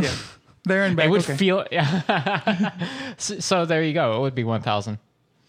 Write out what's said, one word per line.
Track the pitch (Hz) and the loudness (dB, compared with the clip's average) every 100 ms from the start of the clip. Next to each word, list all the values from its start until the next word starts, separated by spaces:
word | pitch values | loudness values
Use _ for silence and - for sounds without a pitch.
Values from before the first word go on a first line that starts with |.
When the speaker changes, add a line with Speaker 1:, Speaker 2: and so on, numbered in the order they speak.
Speaker 1:
yeah. | 139 - - - _ _ | -2 -2 -10 -20 _ _
There | 180 190 | 0 2
and | 196 165 | 2 4
Speaker 2:
<laughs> | |
Speaker 1:
back, | 156 | 4
Speaker 2:
It | |
would | 196 | 4
Speaker 1:
okay. | 160 139 | 2 2
Speaker 2:
feel, | 190 190 - | 2 2 0
<laughs> | 170 143 180 - 190 135 190 - 185 208 180 175 262 269 202 | 0 0 0 0 0 0 -2 0 0 -2 -4 -8 -8 -12 -10
so, | - 202 | -8 -6
so | - 185 165 | -2 0 2
there | 160 | 0
you | 160 | 0
go. | 147 127 113 | 0 0 0
It | |
would | 135 | -2
be | 127 | -2
one | 117 113 | -2 -2
thousand. | 120 104 104 107 _ _ _ _ | 0 -2 -2 -8 _ _ _ _